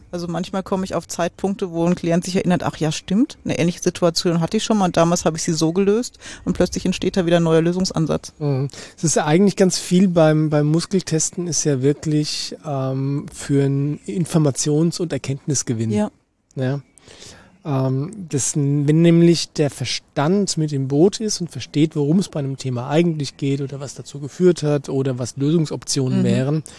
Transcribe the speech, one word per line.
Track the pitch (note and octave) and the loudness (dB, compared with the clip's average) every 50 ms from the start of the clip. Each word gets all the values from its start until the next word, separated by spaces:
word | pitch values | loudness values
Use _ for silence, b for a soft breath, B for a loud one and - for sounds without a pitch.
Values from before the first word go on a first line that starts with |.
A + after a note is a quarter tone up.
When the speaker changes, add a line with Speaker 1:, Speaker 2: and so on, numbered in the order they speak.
| - _ | -4 _
Speaker 1:
Also | - F3 E3+ | -10 -8 -6
manchmal | E3+ E3 E3+ F#3 - - F#3+ F3+ | -6 -6 -6 -6 -4 -6 -6 -4
komme | - G3+ F#3 F#3+ | -2 -4 -4 -2
ich | F#3+ - | -4 -4
auf | E3+ - | -6 -6
Zeitpunkte, | - - - E3+ F3 - - - F#3+ G3 - G3+ F3+ | -6 -4 -4 -4 -4 -4 -4 -4 -4 -2 -4 -6 -4
wo | E3 E3 E3+ | -2 0 2
ein | F3 F3+ | 2 2
Klient | - - E3 E3 F3 - | 0 0 0 0 0 0
sich | F3+ F3+ | -2 -2
erinnert, | F#3 - F3+ F3+ - - | -2 0 0 0 0 0
"Ach | C3+ - | -4 -4
ja, | - D3+ D#3+ | -2 -2 -2
stimmt, | D#3+ - - - F3+ G#3+ C#4+ - - - - | -2 -4 -4 -2 0 0 0 0 -4 -8 -6
eine | - - | -4 -2
ähnliche | - D#3+ F3 - - | 0 0 -2 -2 -2
Situation | - F#3 - - F3+ E3+ E3 - - F3+ E3 E3+ | -2 -4 -2 0 0 0 0 0 0 0 0 0
hatte | E3 - - | 0 0 -2
ich | A3 - | -2 0
schon | - A3+ | 0 2
mal | G#3 F#3+ | 2 2
und | F3 - | 2 2
damals | E3+ E3 E3+ F3 - - | 2 2 2 2 2 0
habe | E3+ D#3+ | -2 -2
ich | D#3+ - | -2 -2
sie | F#3 E3 | -2 0
so | D#3 E3 D#3+ E3 | 0 0 0 2
gelöst", | G3 G3 G3 G#3 A#3 B3 - - B B B B B B | 2 2 2 2 0 -2 -6 -10 B B B B B B
und | - - | -4 0
plötzlich | - F3+ - - - - | 0 0 -2 -2 -2 -2
entsteht | F#3 F#3 - - F#3 - | -2 -2 -2 -2 -2 0
da | G3 E3+ | 0 2
wieder | E3 F3 | 4 4
ein | E3+ E3+ | 4 4
neuer | E3 D#3+ D#3+ | 4 4 4
Lösungsansatz. | D#3+ F3 F3 F#3 F#3 - - D#3+ D#3+ C#3 D#3 D#3+ - - - - | 4 2 0 0 -2 -2 0 -2 0 0 -2 -4 -6 -10 -10 -6
Speaker 2:
Mhm. | D3+ C#3+ C#3 C3 C#3+ C3+ B B B B B | -4 -2 -2 -2 -4 -6 B B B B B
Es | - - | -4 -2
ist | D3+ - | 0 0
ja | - D#3+ | 0 2
eigentlich | D3+ D3+ F3+ G#3 G3 - | 4 4 6 4 4 4
ganz | - G3 F#3 - - | 4 2 2 2 0
viel | - - F3+ F3+ G3+ | 0 2 4 4 4
beim, | F#3+ E3+ F3 D#3 D#3 D#3 D#3 D#3 D3+ | 4 4 4 6 6 4 4 2 2
beim | D3+ D3 D3 | 2 2 2
Muskeltesten | D3+ D3+ E3+ - - G3 F3+ - - D#3+ D#3 - - - F3+ F3 | 2 2 0 0 0 -2 -2 -2 -2 -2 -2 -2 -4 -6 -6 -6
ist | F3 D3 - - | -4 -4 -2 0
ja | D#3 C#3+ B2+ | 0 0 2
wirklich, | B2+ C#3+ D3 D3 - D#3 D3+ D3+ D3+ - - - - - - - - | 2 0 0 0 -2 -2 0 0 0 -2 -6 -8 -8 -10 -12 -12 -8
ähm, | E3 C#3 C3+ C3 C3 C3+ C3+ C3+ C#3 C#3+ D3 - - - | -6 -4 -4 -4 -4 -2 -2 -2 -2 -2 -4 -6 -8 -12
für | - - - C#3+ C#3 C#3 | -10 -4 0 2 2 2
ein | C#3 C#3 C#3 C#3 D3 D3 - - | 2 0 0 -2 -2 -4 -6 -8
Informations- | - G3+ F#3+ D#3+ - - E3 D3+ D3 B2+ - - D3+ D3 D3+ E3 E3+ - - | -6 -4 -4 -2 0 2 2 2 2 0 0 -2 0 0 2 2 0 -2 -4
und | F3+ D#3+ | -6 -6
Erkenntnisgewinn. | D3 C3 - C3+ C3+ C#3 - D#3+ C#3 - - - A#2+ A2 A2+ A2 | -6 -6 -6 -6 -8 -6 -4 -4 -4 -2 -2 -4 -4 -2 -2 0
Speaker 1:
Ja. | D3+ G#3 G#3+ G#3 - _ _ _ _ _ _ _ _ | 0 0 -2 -2 -6 _ _ _ _ _ _ _ _
Speaker 2:
Ja. | C#3+ C3 B2+ C#3 C#3 - _ B B B B B B B B B B B B B B - | -4 -4 -4 -4 -6 -8 _ B B B B B B B B B B B B B B -6
Ähm, | D3 C3+ C3+ C3 C3 C3 C3+ C#3+ F#3+ - G3+ F3+ | -4 -2 -2 0 0 -2 -2 -4 -6 -10 -12 -10
das, | D3+ - C3+ - - - | -6 -4 -4 -4 -2 -2
wenn | D#3 C#3 C#3 C#3+ D3 C#3+ D3 D#3 D#3+ E3+ | -2 0 0 0 0 2 4 4 6 6
nämlich | E3+ E3+ E3+ E3+ E3+ E3+ - - - - | 6 8 8 8 6 6 4 0 -4 -2
der | - D3+ C3+ | 0 0 0
Verstand | - - C3 - - - - _ _ D3+ C#3 D#3+ F#3+ G#3 G3 - - | -2 -4 -6 -6 -6 -8 -10 _ _ -2 0 2 2 2 0 0 -2
mit | D#3+ D#3 D3+ D3 | -2 -2 -2 -2
im | C3+ C3+ | -4 -2
Boot | C3 C#3+ D3 E3+ G#3 - - | 0 2 4 4 4 2 0
ist | A3 G#3 - - | -4 -4 -4 -6
und | F3 - | -6 -8
versteht, | - C3 - - - C#3+ D#3+ D#3+ - | -8 -12 -12 -4 0 0 0 2 0
worum | D3+ C#3+ C#3+ D#3+ G3+ | 0 0 2 2 2
es | F3+ | 2
bei | - - D#3 | 0 -4 -6
einem | C3+ C3+ C3+ | -6 -6 -6
Thema | - - C3 B2 A#2+ B2 C3+ | -6 -6 -6 -6 -6 -4 0
eigentlich | C#3+ E3 F3 F3 D#3+ D3+ C#3 - - | 2 2 4 2 0 -2 -6 -8 -6
geht | - D3 C#3 C#3 C#3 | -4 -2 -2 -2 -2
oder | C#3+ C3 C#3+ C3+ | -4 -8 -10 -12
was | C#3+ - - | -12 -14 -14
dazu | - A#2+ - - C#3+ | -16 -16 -16 -12 -12
geführt | D3 B2+ - - F3+ F3+ E3 - D3+ | -12 -10 -2 4 4 4 4 4 0
hat | D3 D3 C#3+ C#3+ - | 0 0 0 -2 -2
oder | C#3+ C3+ C3+ C#3 B2 B2 | -2 -2 -2 -2 -2 -4
was | B2+ - - | -6 -8 -4
Lösungsoptionen | C3 C#3 D3 E3 E3+ D#3 - - B2+ - - - C#3+ C3 B2+ B2+ B2+ | -2 0 2 2 2 2 0 -4 -6 -6 -4 -2 -2 0 0 2 2
Speaker 1:
Mhm. | B2 | 2
Speaker 2:
wären, | A#2+ B2 - C3 C#3 D3+ D#3+ B B B | 2 2 2 0 0 -2 -2 B B B